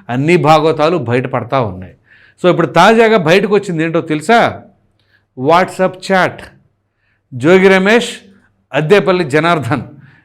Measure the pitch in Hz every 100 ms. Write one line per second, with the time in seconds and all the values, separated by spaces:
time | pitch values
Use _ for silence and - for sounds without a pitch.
0 | - 127 143 175 143 156 156 151 156 175
1 | 117 123 131 131 113 135 110 90 92 -
2 | _ _ _ _ 180 160 160 165 190 226
3 | 226 220 156 190 180 202 202 160 165 165
4 | - 156 151 233 139 95 - _ _ _
5 | _ _ _ - 135 170 185 - 185 185
6 | - 190 160 - - _ _ _ _ _
7 | _ _ _ 127 143 185 190 190 190 233
8 | - - - _ _ _ _ 135 151 202
9 | 196 180 160 151 165 165 113 139 - -
10 | - _